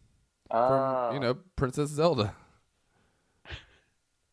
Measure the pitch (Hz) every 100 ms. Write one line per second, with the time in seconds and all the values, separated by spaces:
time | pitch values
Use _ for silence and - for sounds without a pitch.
0 | _ _ _ _ - 113 123 135 135 131
1 | 120 135 123 127 - - 127 147 147 147
2 | 170 135 104 - - _ _ _ _ _
3 | _ _ _ _ - - - _ _ _
4 | _ _ _